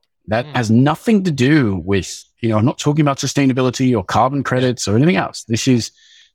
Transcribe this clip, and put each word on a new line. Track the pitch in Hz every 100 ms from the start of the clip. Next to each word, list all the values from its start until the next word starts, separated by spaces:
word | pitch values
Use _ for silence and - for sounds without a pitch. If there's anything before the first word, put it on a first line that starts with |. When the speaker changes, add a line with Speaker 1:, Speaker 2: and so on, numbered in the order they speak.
| _ _ -
Speaker 1:
That | 107 139
Speaker 2:
Mm. | 131
Speaker 1:
has | 110
nothing | 113 139 160 - 214 185
to |
do | 135 127 156 117 95 85
with, | 98 - - - _
you | 117
know, | 107
I'm | 120
not | -
talking | 147 151
about | 143 131
sustainability | 139 - 135 127 127 - 127 117
or |
carbon | 90 107 120 139
credits | - 127 127 120 -
or | 107
anything | 160 190
else. | 139 - -
This | 113 -
is | 123 - - _ - _